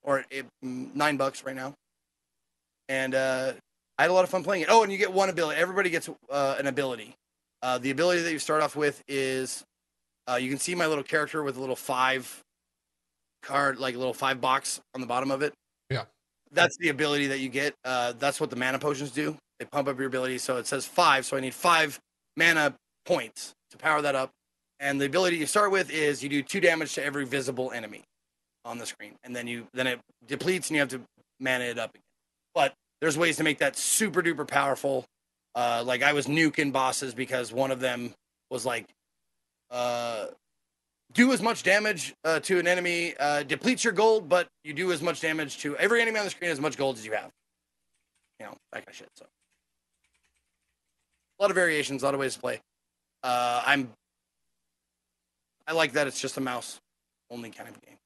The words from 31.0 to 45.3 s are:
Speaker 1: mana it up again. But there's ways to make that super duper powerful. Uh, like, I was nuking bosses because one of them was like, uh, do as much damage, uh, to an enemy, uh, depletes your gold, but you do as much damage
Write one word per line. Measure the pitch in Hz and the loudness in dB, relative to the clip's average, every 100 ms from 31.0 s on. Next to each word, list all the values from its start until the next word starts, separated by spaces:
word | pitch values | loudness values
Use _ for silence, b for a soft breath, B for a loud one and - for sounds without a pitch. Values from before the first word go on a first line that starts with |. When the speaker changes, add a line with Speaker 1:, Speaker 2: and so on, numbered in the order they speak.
| 117 _ _ _ | -12 _ _ _
Speaker 1:
mana | 131 127 123 | -2 -2 -2
it | 117 | -4
up | 110 | -8
again. | - _ _ _ _ _ 170 | -10 _ _ _ _ _ 2
But | 139 - _ _ | 2 0 _ _
there's | 160 147 | -2 2
ways | 170 156 | 2 2
to | |
make | 160 143 | 0 2
that | 143 - | 0 0
super | - - 214 156 | 0 2 2 2
duper | 165 151 143 | 0 -2 0
powerful. | 139 139 127 143 135 - _ _ _ _ 117 | 0 2 0 0 -2 -4 _ _ _ _ -2
Uh, | 120 117 120 | 0 0 0
like, | 123 | 2
I | 139 | 4
was | 147 131 | 2 2
nuking | 151 160 147 143 | 2 2 2 0
bosses | 135 131 123 135 | 2 0 0 -6
because | 113 123 127 117 | -8 -4 -4 -4
one | 117 135 | -2 -2
of | 127 | -2
them | 127 123 120 - _ _ _ | -2 -4 -8 -12 _ _ _
was | 127 131 | -6 -4
like, | 117 - _ _ _ _ _ _ _ _ | -6 -8 _ _ _ _ _ _ _ _
uh, | 123 120 120 120 113 98 - _ _ _ _ _ _ _ | -4 -2 -2 -4 -6 -8 -12 _ _ _ _ _ _ _
do | - 247 | 4 4
as | 247 | 6
much | 214 220 | 0 0
damage, | 180 202 214 180 131 - | 4 4 2 -4 -8 -6
uh, | 160 160 | -2 -2
to | - 185 | 2 2
an | 170 | 4
enemy, | 180 175 170 170 - | 2 2 0 -2 0
uh, | 143 147 | 0 0
depletes | 143 143 220 254 | -2 -2 0 2
your | 233 | 0
gold, | 190 220 220 160 | 4 4 4 4
but | 180 170 _ | 2 2 _
you | 151 | -12
do | 147 185 | -4 -2
as | 165 | 0
much | 135 147 | -2 -2
damage | 160 | -2